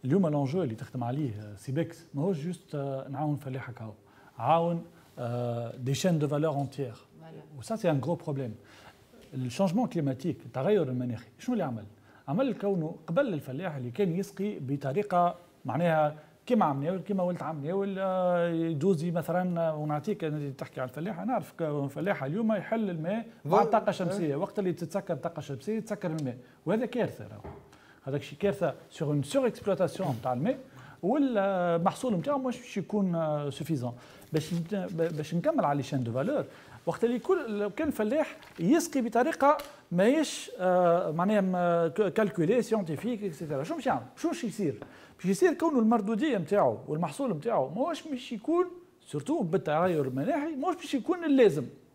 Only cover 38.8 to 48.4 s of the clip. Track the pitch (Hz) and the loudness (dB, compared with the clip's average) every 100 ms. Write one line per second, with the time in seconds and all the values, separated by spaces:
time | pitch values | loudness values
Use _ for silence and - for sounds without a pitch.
38.8 | 330 277 233 226 262 - 277 294 - - | 4 -2 2 2 2 4 4 4 0 -16
39.8 | - 170 202 302 302 - - - 185 180 | -4 4 4 4 2 -2 -12 -2 2 6
40.8 | 175 170 175 160 185 214 190 185 175 170 | 6 6 2 0 4 4 4 2 4 4
41.8 | 165 165 202 156 214 - 160 240 - 220 | 2 2 2 4 0 2 4 4 2 0
42.8 | 170 147 208 233 202 147 160 143 - 320 | 0 -4 -4 -4 -6 -6 -6 -4 -4 -4
43.8 | 262 147 117 - 330 320 220 170 175 113 | 0 -2 -2 -4 -4 -2 -4 -2 -2 -2
44.8 | - - - - 180 196 359 302 330 277 | -10 -18 -20 -6 -2 4 4 4 2 4
45.8 | 220 233 202 226 311 220 156 202 143 104 | 4 4 2 0 2 0 2 4 4 2
46.8 | - 156 170 147 277 160 220 202 131 175 | -4 -4 -4 -2 -2 -2 0 0 0 -2
47.8 | 311 311 320 262 - 226 | -2 -2 -6 -10 -8 -8